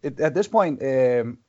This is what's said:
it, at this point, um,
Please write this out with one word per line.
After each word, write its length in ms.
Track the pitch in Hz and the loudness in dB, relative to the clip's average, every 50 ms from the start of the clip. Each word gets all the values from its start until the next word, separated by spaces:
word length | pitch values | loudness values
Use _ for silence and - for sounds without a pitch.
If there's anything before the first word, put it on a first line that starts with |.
it, 180 | - 147 131 - | -8 -10 -6 -2
at 140 | 151 156 131 | -2 -2 0
this 140 | 180 208 202 | 0 -2 0
point, 340 | - 220 196 170 143 - | 2 2 2 2 -2 -4
um, 560 | - 135 131 131 127 123 123 120 117 117 117 - _ | -2 0 2 2 2 4 2 0 -2 -2 -8 -12 _